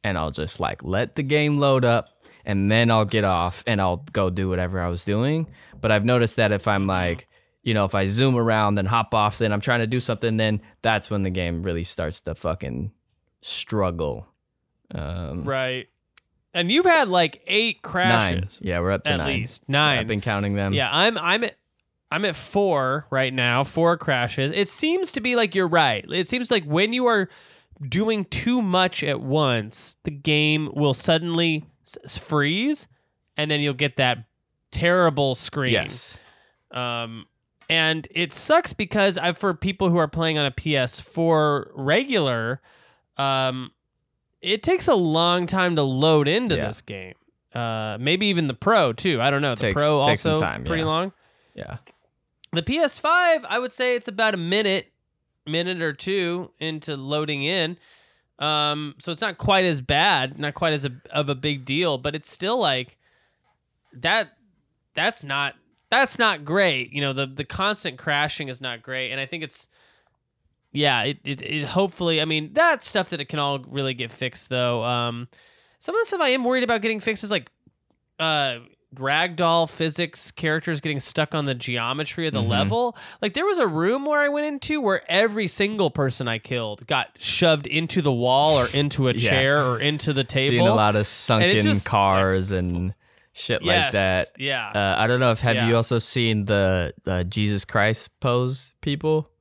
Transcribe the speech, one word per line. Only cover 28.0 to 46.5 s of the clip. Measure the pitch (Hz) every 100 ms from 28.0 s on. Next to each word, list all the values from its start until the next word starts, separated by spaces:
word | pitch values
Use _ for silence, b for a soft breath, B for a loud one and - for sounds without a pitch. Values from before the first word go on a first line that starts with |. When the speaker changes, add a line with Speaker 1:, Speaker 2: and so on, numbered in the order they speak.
| 220 214 185
Speaker 2:
too | - 233 247
much | 202 180 180 -
at | 147 135
once, | 131 151 143 120 107 - - -
the | -
game | 143 147 151 151 151 151
will | - 147 -
suddenly | - 165 170 165 170 156 - _ -
s-, | - -
s-, | -
freeze, | - 151 143 180 262 294 - _ _ _ _ -
and | 151
then | 147
you'll | 147 131
get | 147 -
that | 127 117 - _ _ _ _
terrible | - 170 180 170 139 139 123
scream. | - 147 127
Speaker 1:
Yes. | 110 76 127 - - b b b b _
Speaker 2:
Um, | 123 123 117 117 113 - _ _ _ -
and | 165 160 160 151
it | 165 170
sucks | - - 320 349
because | - 202 214 196 175
I've, | 170 170
for | 202
people | 165 190 190 190
who | 170
are | 156
playing | 165 160 151
on | 139
a |
P | - 160 143
S | 123 -
four | - - 165 160 151 143 - -
regular, | 135 175 277 220 143 117 113 131 b b b b b -
um, | 139 135 131 131 127 _ _ _ _ _ _ _
it | 175 214
takes | 320 359 -
a | 226
long | 170 160 170 175 175
time | 185 180 160
to |
load | 135 131 156 156 143
into | 196 247